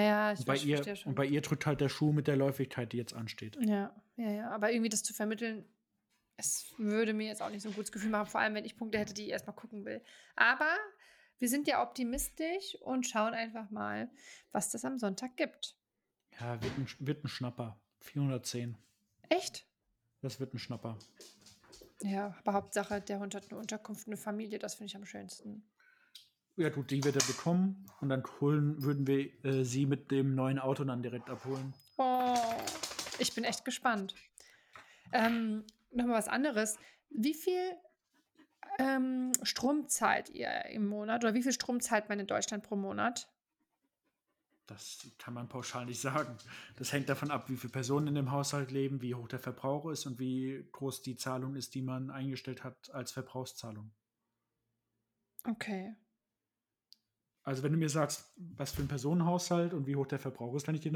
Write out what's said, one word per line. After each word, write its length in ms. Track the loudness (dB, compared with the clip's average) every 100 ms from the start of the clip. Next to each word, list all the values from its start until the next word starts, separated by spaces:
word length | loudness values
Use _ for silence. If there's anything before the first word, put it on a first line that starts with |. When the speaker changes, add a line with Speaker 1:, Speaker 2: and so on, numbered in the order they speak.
Speaker 1:
ja, 300 | 6 4 2
ich 60 | 2
Speaker 2:
Und 80 | 2
bei 20 |
Speaker 1:
weiß, 120 | 2
ich 40 | 4
Speaker 2:
ihr, 40 |
Speaker 1:
verstehe 260 | 2 2 -4
schon. 120 | -4
Speaker 2:
und 60 |
bei 100 | 0 2
ihr 140 | 2
drückt 240 | 2 0 2
halt 140 | 4
der 80 | 2
Schuh 240 | 4 4
mit 140 | 4 4
der 100 | 4
Läufigkeit, 560 | 4 2 -2 -2 -4
die 40 | -4
jetzt 160 | -4
ansteht. 420 | -6 -8 -8 -10 0
Speaker 1:
Ja, 340 | 2 2 0 -8 _ -6
ja, 140 | -4
ja. 200 | -2 -4
Aber 200 | 0 2
irgendwie 160 | 4 2
das 140 | 0
zu 120 | -2
vermitteln, 500 | -2 -2 0 -2 -4 -12 _ _ _ _ _ _ -6
es 380 | -2 -2 -6 -2
würde 360 | 2 4 4
mir 120 | 2 -2
jetzt 120 | -4
auch 80 | -4
nicht 120 | -4
so 80 | -6
ein 40 |
gutes 160 | -6 -6
Gefühl 180 | -2 0
machen, 160 | 2 2
vor 120 | 2
allem, 140 | 2
wenn 100 | 2 -4
ich 100 | -8
Punkte 220 | -2 0
hätte, 160 | 0
die 100 | -4
ich 60 | -4
erst 160 | -4 -4
mal 60 |
gucken 300 | -14 -12 -10
will. 180 | -8 -8 -10 -20 -12 6
Aber 340 | 6 8 4 2 -2 -14 -20 -20 _ _
wir 100 | 2
sind 180 | 4 4
ja 140 | 4
optimistisch 920 | 2 0 -2 0 -4 -4 -2 -2 -4 -10
und 240 | -2 0 2
schauen 240 | 2 2
einfach 360 | 0 -4 -6 -8
mal, 400 | -4 -2 -2 -4 -8 -20 -20 _
was 180 | -2 -2
das 140 | -2
am 140 | -2 0
Sonntag 380 | -2 -2 -6 -2
gibt. 400 | -4 -4 -12 -14 _ _ _ _ _ -8
Speaker 2:
Ja, 200 | -4 -2
wird 140 | -2 -2
ein, 80 | -6 -4
wird 220 | -4 -2
ein 60 | -4
Schnapper. 520 | -4 -6 -4 -8 -8 _ _
Vierhundertzehn. 760 | -8 0 0 0 -4 -4 -6 -8 _ _ _ _ 2
Speaker 1:
Echt? 360 | 2 2 -10 -18 _ _ _ _ _
Speaker 2:
Das 180 | -8 -6
wird 160 | -6
ein 40 | -6
Schnapper. 380 | -6 -6 -6 -8 -14 _ -20 -20 -20 -20 -20 -20 -20 _
Speaker 1:
Ja, 320 | -4 -2 -4 -2
aber 120 | 2
Hauptsache, 460 | 2 2 -2 0 -4
der 180 | -2 -4
Hund 140 | -4 -8
hat 140 | -10
eine 80 | -10
Unterkunft, 460 | -6 -8 -8 -10 -8
eine 80 | -6
Familie, 420 | -4 -4 -4 -6
das 160 | -6
finde 120 | -8 -10
ich 60 | -12
am 80 |
schönsten. 580 | -12 -12 -12 -12 -12 -14 -16 _ _ _ _ -20 -20 _ _ 0
Speaker 2:
Ja 120 | 2
gut, 220 | 2 0
die 120 | 4
wird 120 | 4 4
er 60 |
bekommen 640 | 2 2 4 4 4 0 -12 -4
und 60 | 0
dann 120 | 0 -2 2
holen, 400 | 4 6 4 2
würden 240 | 2 2 4
wir, 240 | 4 2 -2 0
äh, 180 | 2
sie 220 | 4 4 4
mit 240 | 2 2
dem 240 | 4 4
neuen 240 | 4 2 2
Auto 260 | 2 2
dann 180 | 0 0
direkt 280 | -2 -6 -6
abholen. 420 | -8 -4 -4 -4 -10 -10 0
Speaker 1:
Oh, 380 | 2 4 4 2 2 -2 -4 -6 -8 -6 -8 -2
ich 160 | 0
bin 100 | 0
echt 200 | -2 -2
gespannt. 500 | -4 0 2 2 -2 -8 -20 _ -20 -20 _ -20 -20 -20 0
Ähm, 520 | 4 4 4 0 -2 -6 _ _
noch 160 | 0 4
mal 80 |
was 140 | 4 4
anderes. 480 | 2 4 4 2 -2 -10 _ _
Wie 240 | 2 2
viel, 420 | 2 2 2 0 -4 -14 _ _ _ _ _ -20 _ -8 0
ähm, 540 | 2 2 2 0 0 0
Strom 460 | 0 2 4 2 2
zahlt 400 | 2 4 4 0
ihr 360 | -6 -4 -2 -4
im 200 | -2 -2
Monat 380 | -2 -2 2
oder 100 | 4
wie 80 | 4
viel 100 | 2
Strom 280 | 0 0 0
zahlt 280 | 2 2 2
man 120 | -4
in 60 | 0
Deutschland 360 | 0 0 -4
pro 140 | -2 -2
Monat? 560 | -2 2 0 0 -10 _ _ _ _ _ _ _ _ _ _ _ _ _ -18
Speaker 2:
Das 440 | -16 -14 -14 -16 -14
kann 160 | -10
man 160 | -8 -8
pauschal 380 | -8 -6 -6 -4
nicht 140 | -2
sagen. 360 | 0 0 0 -8 -14 -16 -16 -8
Das 160 | -2
hängt 160 | 0 2
davon 220 | 0 0
ab, 180 | -2 -2
wie 80 | -6
viele 160 | -4
Personen 360 | -4 2 2 4
in 60 |
dem 160 | 2 2
Haushalt 400 | 0 0 0 0
leben, 300 | 0 0 0
wie 140 | -2
hoch 120 | -4 -6
der 120 | -6
Verbrauch 500 | -6 -4 -2 -2 -2
ist 140 | -6
und 140 | -6 -4
wie 500 | -2 -2 -2 -6 -12
groß 280 | -6 -6 -4
die 160 | -8 -6
Zahlung 400 | -4 -2 -4 -6
ist, 180 | -6
die 60 | -6
man 300 | -4 -4 -6
eingestellt 540 | -4 -4 -4 -6 -8
hat 260 | -10 -14 -12
als 180 | -10 -6
Verbrauchszahlung. 800 | -8 -6 -6 -8 -10 -10 -10 -12 _ _ _ _ _ _ _ _ _ _ _ _ _ _ -8
Speaker 1:
Okay. 520 | -4 -4 -4 -4 -6 -14 _ _ _ _ _ _ _ _ _ -20 _ _ _ _
Speaker 2:
Also 180 | -4 0
wenn 100 | 4
du 60 | 4
mir 100 | 4
sagst, 420 | 2 2 0 -8 -16
was 360 | -14 -6 -4
für 100 | -2
ein 60 | -2
Personenhaushalt 840 | 0 2 4 6 4 4 4 4
und 140 | 0 0
wie 100 | 0
hoch 100 | 0
der 120 | 0
Verbrauch 360 | -4 -6 -4
ist, 120 | -2 0
kann 80 |
ich 80 | 0
dir 100 | 0